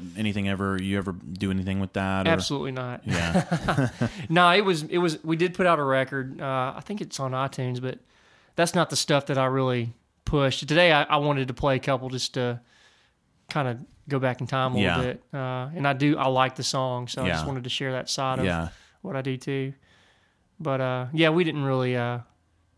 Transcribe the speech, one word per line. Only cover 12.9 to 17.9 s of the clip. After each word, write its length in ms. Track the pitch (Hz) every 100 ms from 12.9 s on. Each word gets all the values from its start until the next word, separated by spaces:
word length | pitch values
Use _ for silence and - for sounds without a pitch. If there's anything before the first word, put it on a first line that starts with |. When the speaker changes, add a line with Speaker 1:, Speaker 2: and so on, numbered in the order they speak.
| _ _ _ _ _ _
Speaker 2:
kinda 300 | 151 131 117 - _ -
go 100 | 139
back 200 | 131 123
in 60 | 120
time 260 | 131 131
a 40 | 123
little 200 | 95 85
Speaker 1:
Yeah. 40 |
Speaker 2:
bit. 220 | 127 - -
Uh, 360 | 143 127 127 131 170
and 120 | 143
I 60 |
do, 240 | 131 147 147
I 100 | 135
like 280 | 127 131 -
the 80 |
song, 440 | 127 139 131 123 120
so 160 | -
I 60 | -
just 140 | 165
Speaker 1:
Yeah. 40 | 147
Speaker 2:
wanted 160 | 131 123
to 40 |
share 220 | - 135